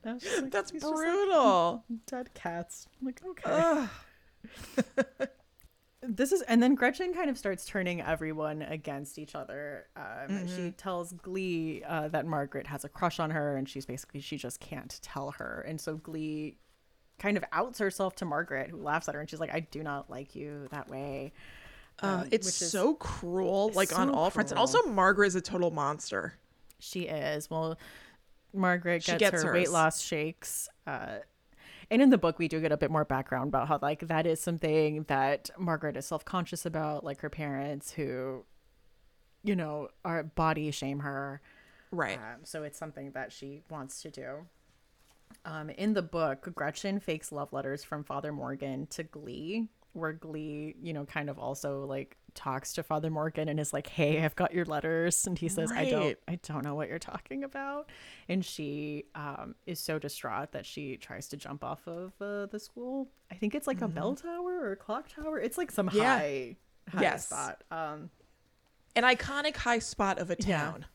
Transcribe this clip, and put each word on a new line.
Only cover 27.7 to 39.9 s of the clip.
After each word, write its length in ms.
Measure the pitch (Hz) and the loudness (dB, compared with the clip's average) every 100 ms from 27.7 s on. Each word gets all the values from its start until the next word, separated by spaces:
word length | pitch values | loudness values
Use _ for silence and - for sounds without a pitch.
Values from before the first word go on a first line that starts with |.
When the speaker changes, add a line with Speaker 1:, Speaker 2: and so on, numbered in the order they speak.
| 165 - - - - _ - _ | -4 -12 -20 -20 -20 _ -20 _
Speaker 1:
Margaret 480 | 196 180 180 175 175 | 2 4 4 2 2
Speaker 2:
She 100 | 165 | 2
Speaker 1:
gets 200 | 170 202 | 6 6
Speaker 2:
gets 100 | 180 | 6
Speaker 1:
her 100 | 160 | 4
weight 140 | 175 180 | 4 6
Speaker 2:
hers. 60 | |
Speaker 1:
loss 280 | 170 160 - | 6 6 4
shakes. 680 | - 156 156 - - - - _ - | -2 -2 -2 -6 -8 -6 -6 _ -8
Uh, 320 | 139 - 104 - _ _ - - - - | -6 -6 -8 -12 _ _ -20 -20 -20 2
and 80 | 226 | 10
in 100 | 277 | 10
the 80 | 233 | 10
book, 200 | 165 160 | 8 4
we 80 | 165 | 2
do 140 | 160 | 2
get 100 | 156 | 4
a 60 | 151 | 4
bit 120 | 147 | 4
more 160 | 156 | 4
background 440 | 151 135 135 131 139 | 4 0 0 0 2
about 180 | 139 127 | 2 2
how, 140 | 147 | 2
like, 240 | 139 151 165 | 2 -2 0
that 180 | 160 | 2
is 140 | 165 160 | 4 2
something 640 | - 170 160 156 151 151 156 | 0 0 2 4 4 2 0
that 420 | 147 139 143 - - | 2 4 2 -2 -4
Margaret 380 | 180 160 156 135 | 0 0 0 -4
is 100 | 139 | -4
self-conscious 580 | 156 - 185 175 175 | -4 -2 -4 -2 -4
about, 380 | 170 160 156 147 | -4 -2 -2 -2
like, 180 | 160 143 | -4 -6
her 80 | 151 | -6
parents 640 | - 147 135 143 143 - | -6 -4 -4 -4 -6 -8
who, 540 | - 139 127 131 131 - - _ _ - _ _ _ _ _ | -6 -4 -4 -4 -8 -12 -20 _ _ -20 _ _ _ _ _
you 140 | 202 190 | 0 2
know, 320 | 156 151 143 | 0 -4 -6